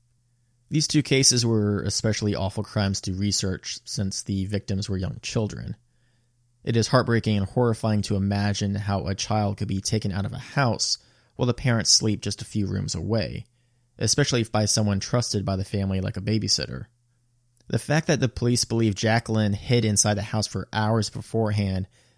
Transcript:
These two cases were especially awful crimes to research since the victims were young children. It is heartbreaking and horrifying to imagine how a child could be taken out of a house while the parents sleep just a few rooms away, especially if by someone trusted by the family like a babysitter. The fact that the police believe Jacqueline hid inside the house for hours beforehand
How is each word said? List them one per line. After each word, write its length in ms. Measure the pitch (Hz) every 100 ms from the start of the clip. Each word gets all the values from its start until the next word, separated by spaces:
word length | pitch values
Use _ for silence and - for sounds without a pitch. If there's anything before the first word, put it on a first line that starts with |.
| _ _ _ _ _ _ -
These 180 | 151 156
two 140 | 151
cases 420 | - 135 131 123
were 380 | 117 110 104 101
especially 520 | 101 - 113 104 107
awful 300 | - 95 -
crimes 360 | 98 107 101 95
to 100 | -
research 640 | 92 101 - 98 90 - -
since 380 | - - 95 -
the 240 | - 98 95
victims 420 | 101 - 98 101
were 80 | 92
young 220 | 90 -
children. 540 | - 120 104 55 58 - _ _ _ _ _ _ _ _
It 120 | - 117
is 120 | 107
heartbreaking 480 | 131 117 117 110 104
and 100 | 95
horrifying 560 | 127 120 110 113 104
to 140 | - 101
imagine 580 | 98 101 101 98 101 101
how 300 | 101 98 -
a 80 |
child 420 | 98 - 107 101 101
could 100 | 104
be 120 | 95
taken 320 | - 110 104
out 120 | 92
of 80 | 104
a 60 | 123
house 600 | - 143 127 - - - _ _ _ -
while 100 | 123
the 80 |
parents 360 | - 127 113 -
sleep 300 | - 110 101
just 180 | 101 -
a 60 | -
few 200 | 107 95
rooms 280 | 98 98
away, 500 | 85 98 110 71 - - _ _ _ _ -
especially 420 | 110 - - 120
if 120 | 113
by 120 | 110
someone 360 | 107 - 107 98
trusted 440 | - 123 - 104
by 120 | 98 95
the 80 |
family 360 | 95 101 98 95
like 160 | 95 95
a 60 |
babysitter. 640 | 107 107 101 - 64 64 - _ _ _ _ _ _ _ -
The 100 | 117
fact 280 | - 151 -
that 140 | 131
the 80 | 127
police 360 | - 120 123
believe 300 | - 113 113
Jacqueline 600 | 95 110 113 - 110 104
hid 300 | 101 - 120
inside 300 | 110 101 104
the 80 | 104
house 240 | 101 107 -
for 220 | 95 -
hours 380 | 107 107 113 101
beforehand 760 | - - 113 107 104 98 95 101 _ _